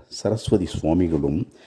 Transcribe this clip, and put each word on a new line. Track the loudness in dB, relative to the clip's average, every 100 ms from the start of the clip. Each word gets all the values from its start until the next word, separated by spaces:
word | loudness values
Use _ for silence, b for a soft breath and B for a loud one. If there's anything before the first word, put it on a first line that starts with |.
| -16
சரஸ்வதி | -6 -2 -2 2 2 2
சுவாமிகளும் | -4 0 2 2 0 0 -2 -4 b